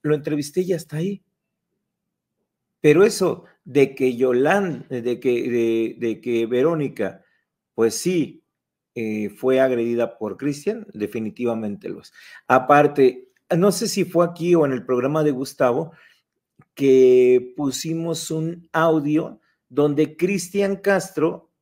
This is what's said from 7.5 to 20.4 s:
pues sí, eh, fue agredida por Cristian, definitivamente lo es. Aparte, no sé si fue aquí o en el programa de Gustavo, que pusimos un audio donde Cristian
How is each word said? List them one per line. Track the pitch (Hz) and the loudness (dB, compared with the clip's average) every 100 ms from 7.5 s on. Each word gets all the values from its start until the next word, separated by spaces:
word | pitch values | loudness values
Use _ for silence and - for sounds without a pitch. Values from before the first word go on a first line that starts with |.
| _ _ - | _ _ -2
pues | 113 - | -2 0
sí, | 180 180 127 - _ _ _ _ _ 123 | -2 -2 -4 -10 _ _ _ _ _ -10
eh, | 110 107 104 | -6 -6 -8
fue | - 127 131 | -4 0 2
agredida | 131 123 117 117 117 - | 2 0 -2 -2 -4 -6
por | 107 95 | -10 -6
Cristian, | 147 143 - 226 - | -8 -6 -6 -8 -12
definitivamente | 104 104 117 110 - 120 113 107 101 - | -8 -8 -6 -10 -6 -4 -4 -8 -10 -12
lo | - | -14
es. | - _ - - - | -18 _ -20 -20 2
Aparte, | 127 127 147 147 147 127 - - _ _ 170 | 2 6 4 4 4 2 2 -20 _ _ 2
no | 202 | 2
sé | 196 220 | 0 -4
si | 208 175 | -4 -2
fue | 233 170 | 0 0
aquí | 175 170 170 | -2 2 2
o | 143 | 2
en | |
el | 127 - | -2 -2
programa | 123 131 156 | 0 0 0
de | 151 | 0
Gustavo, | 127 135 - 127 123 165 _ _ _ _ _ _ _ _ | -2 -8 0 0 0 -6 _ _ _ _ _ _ _ _
que | - 139 131 127 127 127 123 127 - | -2 4 6 6 6 6 4 0 -6
pusimos | 139 127 165 165 165 165 - | -6 -4 -6 -6 -6 -6 -6
un | 160 160 170 _ | -6 -6 -8 _
audio | 160 165 160 147 151 - - _ _ _ | 0 2 2 0 -2 -2 -14 _ _ _
donde | 131 147 143 156 - | 0 0 2 -2 0
Cristian | 185 196 | -2 -2